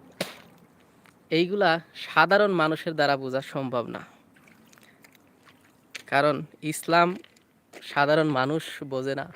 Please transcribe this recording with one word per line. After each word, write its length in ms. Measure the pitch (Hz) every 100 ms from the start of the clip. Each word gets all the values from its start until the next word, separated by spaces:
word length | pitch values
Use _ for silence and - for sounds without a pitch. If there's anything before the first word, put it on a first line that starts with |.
| - - - - - _ _ _ _ _ _ _ _
এইগুলা 400 | 160 175 202 185 165 - - -
সাধারণ 460 | 160 170 196 208 180
মানুষের 320 | 156 160 175 160
দ্বারা 160 | 143 139
বোঝা 200 | 135 131 135
সম্ভব 320 | 147 131 123 120
না, 80 | 117 - - _ _ _ _ _ - - _ - _ _ _ - _ _ _ _ - -
কারণ 240 | 135 147 147 160 - 151
ইসলাম 360 | 151 - 165 175 190 - _ _ _ _ - -
সাধারণ 360 | - 143 156 156 131
মানুষ 260 | 131 160 - - 147
বোঝে 220 | 131 135 139
না। 60 | 151